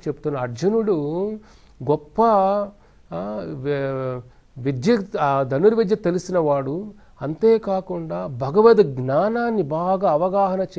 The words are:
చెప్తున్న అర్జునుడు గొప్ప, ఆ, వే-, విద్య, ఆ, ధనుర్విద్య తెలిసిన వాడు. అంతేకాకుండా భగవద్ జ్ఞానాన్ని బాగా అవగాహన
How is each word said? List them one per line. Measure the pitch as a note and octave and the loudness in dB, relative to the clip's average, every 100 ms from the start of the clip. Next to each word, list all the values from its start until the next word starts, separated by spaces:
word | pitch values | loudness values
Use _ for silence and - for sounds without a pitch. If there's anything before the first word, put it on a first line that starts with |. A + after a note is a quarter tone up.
| D#3 | -8
చెప్తున్న | C#3+ D3+ C#3 | -6 -6 -4
అర్జునుడు | B2 A#2 F3+ A3+ G#3+ D#3+ D3 E3+ G#3 G#3+ - - - - B2+ | -6 -2 0 0 0 0 -2 -4 -6 -8 -16 -20 -20 -8 -2
గొప్ప, | D3+ - - A3+ G3+ F#3+ G3+ G3+ - _ _ - | -2 -2 0 4 4 2 0 -4 -12 _ _ -12
ఆ, | E3+ G3+ G#3+ | -10 -8 -8
వే-, | E3 C#3+ C#3 C#3 C#3 C3 C3 B2 - - _ C3 | -10 -6 -4 -2 -4 -4 -6 -8 -12 -20 _ -8
విద్య, | C3 B2+ E3+ A#3 F#3 F3+ | -6 -2 2 2 0 -2
ఆ, | C#3+ C#3 | 0 2
ధనుర్విద్య | C3 C3+ G#3 A3+ F#3+ G#3+ | 0 4 4 4 0 0
తెలిసిన | F3 F3 F3 F3+ | -2 -4 -2 0
వాడు. | D3+ C#3+ C3 E3 G#3 - - - | 0 0 -2 -8 -10 -18 -20 -10
అంతేకాకుండా | C3+ D#3+ A3+ A3 G3+ F#3+ F#3 F3 D#3+ F3 F3+ | -8 0 2 2 0 -4 -4 -10 -8 -8 -8
భగవద్ | B2 C3+ F#3+ A3+ G#3+ | -6 0 4 8 8
జ్ఞానాన్ని | D3+ C3 B2+ C#3+ G#3 A#3 A#3 A3 | 4 0 0 2 2 0 -2 -2
బాగా | C#3+ D#3 F3+ F#3+ F#3+ | -2 -2 -2 0 2
అవగాహన | D3+ F#3 G3 F#3+ F#3+ F#3 | 2 2 2 0 0 -4